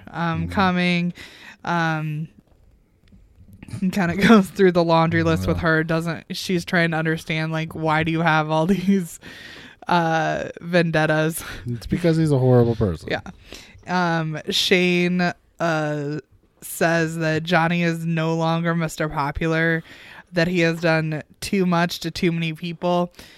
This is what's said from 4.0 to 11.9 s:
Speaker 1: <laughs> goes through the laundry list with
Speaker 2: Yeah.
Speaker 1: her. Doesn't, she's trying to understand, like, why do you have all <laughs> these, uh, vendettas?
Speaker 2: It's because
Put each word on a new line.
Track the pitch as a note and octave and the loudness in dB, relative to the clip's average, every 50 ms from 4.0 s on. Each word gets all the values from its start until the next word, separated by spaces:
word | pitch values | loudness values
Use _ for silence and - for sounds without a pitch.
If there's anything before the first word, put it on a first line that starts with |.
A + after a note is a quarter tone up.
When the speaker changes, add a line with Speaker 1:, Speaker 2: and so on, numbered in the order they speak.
| F3+ E3+ E3+ F#3+ | 0 0 0 2
Speaker 1:
<laughs> | G3+ G3 | 6 6
goes | A#3 G#3 F#3+ - | 8 6 6 4
through | - - G3 F#3 F3 | 2 4 4 4 6
the | F3 E3+ | 4 2
laundry | E3+ E3 E3 E3 E3 E3 E3 E3 | 4 4 4 4 2 2 2 2
list | E3 D#3+ D#3 F#3+ F3 | 2 2 0 0 0
with | D#3+ D#3+ | -2 0
Speaker 2:
Yeah. | E3+ | 0
Speaker 1:
her. | E3 D#3+ D#3+ D#3+ | 0 2 2 0
Doesn't, | E3 E3 E3 E3 E3+ D#3+ - - - F#3 | 0 -2 -2 -2 -4 -8 -8 -10 -12 -10
she's | - - - F#3+ E3+ E3 | -8 -4 -2 -2 -2 -2
trying | - - F3 E3 E3+ | 0 0 0 0 0
to | D#3+ D#3+ | 0 -2
understand, | D#3+ E3 D#3+ D#3+ - - D#3+ D#3 D#3+ D#3+ | 0 -2 -2 -2 -4 -6 -4 -4 -2 -2
like, | D#3+ D#3+ D#3+ D#3+ - | -2 -4 -4 -6 -6
why | E3 D#3+ D#3 D3+ D#3 D#3+ | -4 -2 0 0 2 0
do | E3 | 0
you | E3 D#3+ | 0 0
have | E3+ E3 D#3 D#3+ D#3 D#3 | 2 2 2 2 2 2
all | D#3 D#3 D#3+ | 0 0 2
<laughs> | F3 | 2
these, | G3+ F3+ F#3 F#3+ G3 G3 F3 D#3+ - - - - - - - - - - - - - - - - | 0 0 2 2 2 2 0 -4 -10 -18 -20 -20 -20 -20 -20 -20 -20 -20 -20 -20 -20 -14 -4 0
uh, | F3 F3 E3 E3 D#3+ D#3+ D#3 D#3 D3+ D3+ - - - - | 0 2 2 2 0 0 0 -2 -2 -4 -6 -8 -10 -12
vendettas? | - E3+ F3 F3 E3+ E3 D#3+ D#3 D#3 D#3 D#3 D#3 D#3 D#3+ D#3+ - - - - - - | -8 0 2 2 2 2 2 0 2 2 2 2 2 0 -2 -4 -10 -12 -14 -12 -8
Speaker 2:
It's | A#2+ A#2+ A#2 - | -8 -8 -8 -4
because | - | -4